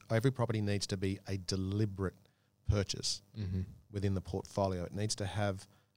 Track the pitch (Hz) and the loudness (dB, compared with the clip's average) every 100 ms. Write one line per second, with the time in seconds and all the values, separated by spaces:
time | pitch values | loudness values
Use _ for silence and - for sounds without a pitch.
0 | - 113 135 131 113 107 101 101 - 95 | 0 2 2 2 0 2 0 0 0 0
1 | 98 98 - 98 90 95 95 104 107 95 | 0 -2 -4 -6 -2 -2 0 2 0 0
2 | 92 - _ _ _ _ - 104 - - | -4 -4 _ _ _ _ 2 2 2 -2
3 | - - - 110 95 92 92 - - 101 | -2 -4 -6 -6 -2 -2 -4 -8 -8 0
4 | 98 95 - 95 - - 98 90 87 95 | 2 2 0 -4 -2 0 2 0 -2 -2
5 | 107 - 95 101 101 92 - _ _ | -2 -2 -2 0 0 -2 -8 _ _